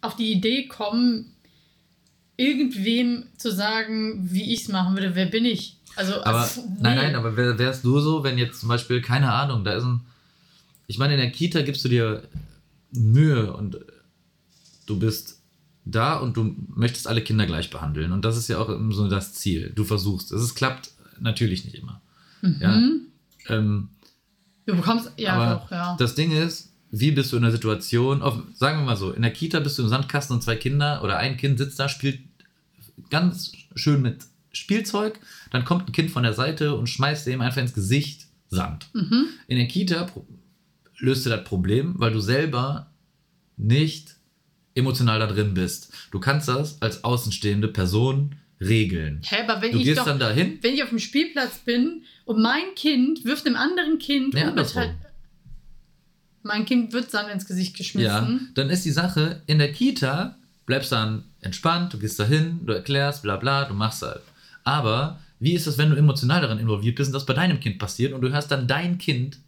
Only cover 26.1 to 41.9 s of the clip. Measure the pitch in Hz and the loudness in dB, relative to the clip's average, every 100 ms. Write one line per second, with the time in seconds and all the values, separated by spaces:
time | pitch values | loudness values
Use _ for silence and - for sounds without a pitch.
26.1 | 123 165 156 165 160 - _ _ 107 131 | 2 2 2 0 -4 -16 _ _ 0 2
27.1 | 139 131 120 117 113 110 104 - 120 127 | 2 2 2 2 2 0 -2 0 2 2
28.1 | 139 143 113 - - 135 156 139 107 95 | 2 0 -2 -8 -2 0 0 0 0 -2
29.1 | - 117 - 165 160 143 139 117 127 139 | 0 -2 0 -2 0 0 0 0 0 0
30.1 | 147 139 120 117 113 - 143 147 147 98 | -4 -2 -2 0 -2 0 0 0 -2 -2
31.1 | 92 127 131 139 123 139 - 139 - 135 | -2 -2 -2 0 2 0 -2 -4 -2 -4
32.1 | 139 - _ _ _ _ _ - - - | -4 -12 _ _ _ _ _ -20 -20 -4
33.1 | 151 175 175 - - - - - 143 120 | 0 0 0 -10 -14 -16 -4 2 2 2
34.1 | - - _ _ - - 208 208 202 214 | -2 -14 _ _ -14 -2 -2 0 -2 -2
35.1 | 214 - - - 127 123 175 185 - 160 | -6 -18 -20 -6 -4 0 0 0 -2 0
36.1 | - 117 104 135 156 151 147 120 - 143 | 0 0 0 -2 0 0 0 -2 0 0
37.1 | 151 127 127 120 127 123 117 95 135 147 | 0 -4 -2 0 0 -2 -2 2 2 0
38.1 | - - _ _ 92 87 78 - - - | -8 -20 _ _ -2 -2 -6 -8 -4 0
39.1 | 233 320 - - 127 120 185 185 165 180 | 2 2 -4 -4 0 0 0 0 -2 -4
40.1 | - - - _ _ _ _ _ - 127 | -10 -16 -20 _ _ _ _ _ -4 0
41.1 | 131 127 110 - 95 90 113 156 | 0 0 -2 -2 -2 2 2 2